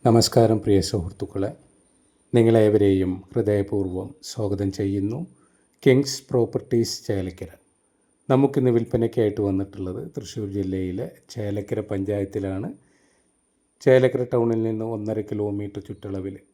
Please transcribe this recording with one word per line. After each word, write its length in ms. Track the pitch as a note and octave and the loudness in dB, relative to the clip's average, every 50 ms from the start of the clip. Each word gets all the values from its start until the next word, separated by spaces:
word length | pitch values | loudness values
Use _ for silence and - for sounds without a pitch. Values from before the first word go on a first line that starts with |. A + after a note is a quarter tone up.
| _ | _
നമസ്കാരം 520 | A#2+ A2+ A#2 A2 - - C3 A#2 A2 A2+ G#2+ - | 6 6 6 4 4 4 4 6 6 4 2 2
പ്രിയ 160 | - G2+ G2 F#2 | 2 2 2 2
സുഹൃത്തുക്കളെ, 600 | - - G#2 E2 F2 - _ - G2 - G2 F#2+ G#2+ - - _ _ _ _ _ _ _ _ _ _ _ _ _ _ - | 2 -4 -4 -4 -6 -8 _ -12 -10 -6 -6 -6 -6 -8 -12 _ _ _ _ _ _ _ _ _ _ _ _ _ _ 2
നിങ്ങളേവരെയും 760 | A#2+ A2+ A2+ A2+ A2+ G#2+ G#2+ G#2 G#2+ G2+ G2+ G2 F#2+ F#2+ F2+ F#2 F#2 - _ - | 4 4 6 6 6 6 6 4 4 4 4 4 4 2 0 -2 -6 -8 _ -4
ഹൃദയപൂർവ്വം 760 | A#2+ A2 G2+ G#2 G2+ G2 G2+ - G#2 G2 F#2 F2+ F#2 F#2+ F#2 - _ _ - | -2 0 2 2 0 0 -2 -2 -4 -4 -4 -6 -8 -8 -10 -14 _ _ -14
സ്വാഗതം 380 | - - A2 G2+ G2+ G2 G2+ G2 F#2+ - | -8 -6 -4 -4 -2 -2 -2 -4 -2 -2
ചെയ്യുന്നു 400 | G#2+ G2 G2 G2+ F#2+ G2+ A2+ C#3 E3+ - _ _ _ _ _ _ _ _ _ _ - | -4 -2 -2 -2 -2 -4 -4 -6 -10 -12 _ _ _ _ _ _ _ _ _ _ 4
കിങ്സ് 340 | C#3 B2+ C3 C#3 C3+ - - - _ | 4 6 6 4 0 -4 -10 -10 _
പ്രോപ്പർട്ടീസ് 680 | - B2 A#2 A2 - - - - - A#2 A2+ A2+ - - - | 0 0 0 2 -2 -6 -6 -2 0 0 0 0 -4 -12 -6
ചേലക്കര. 420 | - G#2+ G2 F#2 F2+ E2+ - - E2+ - _ _ _ _ _ _ _ _ _ _ _ _ _ _ _ C3+ | -6 -4 -4 -4 -6 -10 -12 -16 -18 -18 _ _ _ _ _ _ _ _ _ _ _ _ _ _ _ 2
നമുക്കിന്ന് 380 | C3 C#3 C#3 C#3 D3 B2+ B2+ A#2 | 4 4 2 2 2 2 2 2
വിൽപ്പനയ്ക്കായിട്ട് 640 | A#2 A#2 A#2 - A#2+ A2+ A2+ - - A2+ G#2 G2+ G#2+ G#2 | 2 0 0 -2 0 0 0 0 0 0 0 0 0 -2
വന്നിട്ടുള്ളത് 540 | G2+ F#2+ F#2+ G2 G2 - G2+ F#2+ F#2 F#2 G2+ - - - | -2 0 -2 -4 -6 -8 -10 -10 -8 -8 -10 -12 -12 -12
തൃശ്ശൂർ 340 | - G2+ - - - G#2+ G2+ G2 | -12 -14 -12 -10 -10 -10 -6 -6
ജില്ലയിലെ 500 | G2+ F#2+ F#2 F#2+ F#2+ F#2 F#2 F2+ G2 B2 E3+ - - _ _ - | -6 -4 -4 -4 -4 -4 -4 -6 -6 -8 -10 -12 -18 _ _ -12
ചേലക്കര 460 | A2 G#2+ G#2 G2+ G#2 G2+ G2+ - G#2+ G#2 - | -8 -8 -6 -6 -6 -6 -6 -6 -6 -6 -6
പഞ്ചായത്തിലാണ്. 760 | G#2+ G2 G2 F#2+ G#2 G2+ G2+ G2 - A2 F#2+ F#2+ F#2+ F#2+ A2 E3 C#4 - _ _ _ _ _ _ _ _ _ _ _ _ _ _ _ _ _ _ _ _ - | -6 -6 -4 -4 -2 -4 -4 -4 -4 -6 -6 -4 -6 -6 -8 -10 -12 -14 _ _ _ _ _ _ _ _ _ _ _ _ _ _ _ _ _ _ _ _ 4
ചേലക്കര 400 | C#3 C3 C3 B2+ B2+ B2 B2 B2 B2 - | 6 6 6 6 4 2 0 -4 -2 0
ടൗണിൽ 280 | B2 A#2 A#2 A2+ A2+ A2+ A2+ | 0 2 2 2 0 0 -2
നിന്ന് 200 | A2 A2 A2 A2+ A#2 | -2 -4 -4 -6 -6
ഒന്നര 260 | A2 G#2 G#2+ A2 G#2+ G#2 G#2 | -6 -4 -4 -4 -4 -4 -6
കിലോമീറ്റർ 520 | - G#2 G#2 G#2 G2+ G2+ G#2 G2+ G2+ G#2 G2 - | -6 -4 -4 -4 -4 -6 -8 -8 -10 -14 -14 -14
ചുറ്റളവിൽ 480 | G#2+ G2 - G#2 G2 F#2+ F#2 G2 F#2+ G2 _ _ | -16 -14 -12 -10 -10 -8 -8 -10 -12 -12 _ _